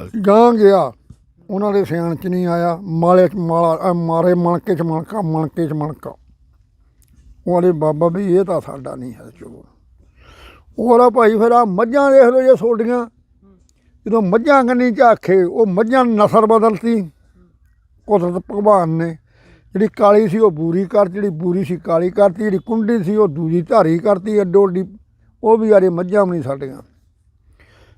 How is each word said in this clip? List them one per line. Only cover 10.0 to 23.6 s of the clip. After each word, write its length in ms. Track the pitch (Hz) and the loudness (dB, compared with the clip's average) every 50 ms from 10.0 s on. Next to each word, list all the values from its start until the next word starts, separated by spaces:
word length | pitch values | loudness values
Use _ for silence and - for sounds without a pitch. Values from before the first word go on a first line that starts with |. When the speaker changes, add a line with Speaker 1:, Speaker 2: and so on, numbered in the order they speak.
| _ _ _ _ - - - - - - - _ _ _ _ - | _ _ _ _ -20 -20 -20 -20 -20 -20 -20 _ _ _ _ -2
Speaker 1:
ਉਹ 140 | 214 240 | 2 4
ਆਂਹਦਾ 180 | 233 240 247 247 | 4 6 4 4
"ਭਾਈ 280 | 214 247 226 214 226 208 | 4 4 2 2 2 2
ਫਿਰ 140 | 226 233 | 2 2
ਆਹ 140 | 233 240 240 | 2 2 2
ਮੱਝਾਂ 440 | 202 180 190 240 226 254 285 277 277 | 0 0 -2 -2 0 0 0 2 4
ਦੇਖ 140 | 269 269 247 | 6 6 6
ਲਓ 180 | 240 254 262 | 6 4 4
ਜੇ 120 | 254 262 254 | 4 4 2
ਤੁਹਾਡੀਆਂ।" 520 | - 190 240 226 208 233 233 247 247 233 | 2 2 -2 -2 -2 -2 -2 -4 -4 -6
Speaker 2:
ਹੂੰ। 500 | 226 _ _ _ _ _ _ _ 196 190 _ _ _ _ _ _ _ _ _ - | -8 _ _ _ _ _ _ _ _ _ _ _ _ _ _ _ _ _ _ -6
Speaker 1:
ਜਦੋਂ 160 | 214 220 226 | -2 -2 0
ਮੱਝਾਂ 420 | 202 175 196 233 233 294 285 269 254 | 0 0 -2 0 2 2 2 2 2
ਕੰਨੀ 260 | 240 254 247 254 247 | 0 0 0 0 0
ਝਾਕੇ, 520 | 208 190 269 233 214 - - - 190 190 | 2 2 2 2 2 2 0 0 0 0
ਉਹ 240 | 180 - - 240 226 | 0 0 0 -2 -2
ਮੱਝਾਂ 380 | 196 175 196 220 220 262 262 247 | 0 0 -2 -2 0 0 0 0
ਨਸਲ 420 | 240 220 208 208 - 175 226 220 | 0 2 0 2 2 2 2 2
ਬਦਲਤੀ 640 | 214 226 220 220 226 208 - 226 233 233 214 180 151 - _ _ _ _ _ _ _ _ _ _ _ _ _ _ _ _ _ _ | 2 2 2 2 0 -2 -4 -4 -4 -4 -4 -6 -8 -14 _ _ _ _ _ _ _ _ _ _ _ _ _ _ _ _ _ _
ਕੁਦਰਤ 360 | - 208 185 170 175 175 185 - - | -2 -2 -2 -2 -4 -6 -8 -10 -8
ਭਗਵਾਨ 380 | 208 208 202 214 208 190 170 160 | -8 -2 2 2 2 4 2 0
ਨੇ। 300 | 160 160 165 165 160 - _ _ _ _ _ _ _ _ _ _ | -2 -4 -4 -6 -8 -12 _ _ _ _ _ _ _ _ _ _
ਜਿਹੜੀ 160 | - 190 220 - | -4 -2 -2 -2
ਕਾਲੀ 400 | - - 208 202 208 214 220 180 | 0 2 2 4 4 4 2 2
ਸੀ 100 | 170 226 | 0 0
ਉਹ 120 | 226 202 | 0 0
ਬੂਰੀ 340 | 156 151 165 165 165 185 196 | 0 -2 -4 -2 -2 -2 -4
ਕਰ, 240 | 175 - 208 202 175 | 0 0 0 0 0
ਜਿਹੜੀ 200 | 180 208 202 202 | -2 -4 -6 -6
ਬੂਰੀ 360 | 160 156 180 175 180 190 185 | -6 -4 -4 -4 -2 -2 -4
ਸੀ 120 | 131 180 | -4 -6
ਕਾਲੀ 340 | 160 - 170 165 165 175 185 | -8 -4 -2 -2 -2 -2 -2
ਕਰਤੀ, 320 | 175 208 202 196 165 202 | 0 2 2 2 0 -2
ਜਿਹੜੀ 160 | 214 214 190 170 | -4 -4 -4 -4
ਕੁੰਡੀ 460 | - 226 226 226 214 208 240 226 160 | -4 -4 -4 -4 -2 -2 -2 -2 -2
ਸੀ 120 | 180 214 | -2 0
ਉਹ 120 | 214 214 175 | 0 0 -2
ਦੂਜੀ 340 | 139 170 165 160 165 180 | -2 -4 -4 -2 -2 -4